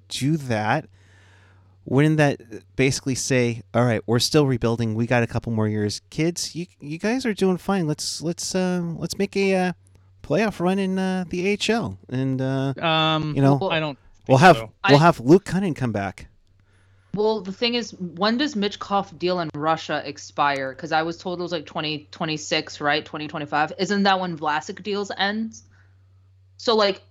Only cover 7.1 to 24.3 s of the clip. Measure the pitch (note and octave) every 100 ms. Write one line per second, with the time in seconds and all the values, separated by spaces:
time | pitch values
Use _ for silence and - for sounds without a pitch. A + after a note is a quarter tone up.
7.1 | C4 B3 G3 F#3+ F3+ - G3 D3+ - -
8.1 | - D#3 E3+ - F#3 F#3 F3+ E3+ D#3 E3+
9.1 | - G3+ G3 G3 F#3+ F3+ - _ _ _
10.1 | _ - D#3 A3 - F3 G3 F#3+ F#3+ F#3+
11.1 | F#3 F3 F3+ F#3 G#3 - A#3 C3+ F#2+ -
12.1 | B2+ C3+ C3 C3 C3+ C3+ C3 E3 D#3+ D#3+
13.1 | D#3 D#3 C#3 C#3 C#3 F#3+ E3 D3+ C3+ -
14.1 | - - C3 F#3 B2 A2 - G2 C#3+ E3+
15.1 | - A#2+ F#3 - F3 G3 C#3 B2 G#2 G2
16.1 | - - _ _ _ _ _ _ _ _
17.1 | F#3+ G#3+ A3 F#3+ F#3+ A#3+ A#3+ A3 - F3
18.1 | E3+ G#3 A#3+ D4 G#3 G3+ - - G3+ G3
19.1 | D#3 F3+ F3+ D#3+ D3 D#3 D#3+ - D3+ C3+
20.1 | C#3+ - - C#3+ C#3 C3+ C3 D#3+ D#3 E3
21.1 | E3 F#3+ F3 F3 E3+ C#3+ E3+ D3+ D3 -
22.1 | - D#3+ D3+ - D#3+ D#3 - D3 D3+ D3+
23.1 | D#3 D3+ D#3+ D3 D3 D#3 - F#3 G3+ G3
24.1 | F#3 F#3